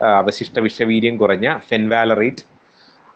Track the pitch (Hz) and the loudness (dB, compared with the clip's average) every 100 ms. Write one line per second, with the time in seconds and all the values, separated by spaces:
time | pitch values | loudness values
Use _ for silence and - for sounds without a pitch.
0 | 117 101 101 - - - 110 - 113 113 | 2 2 2 -4 -6 -2 -2 -2 0 2
1 | 113 117 104 95 120 151 - 113 107 113 | 0 0 0 2 0 -4 -4 -2 0 0
2 | 113 107 117 143 - _ _ _ _ _ | 0 0 0 -4 -16 _ _ _ _ _
3 | _ | _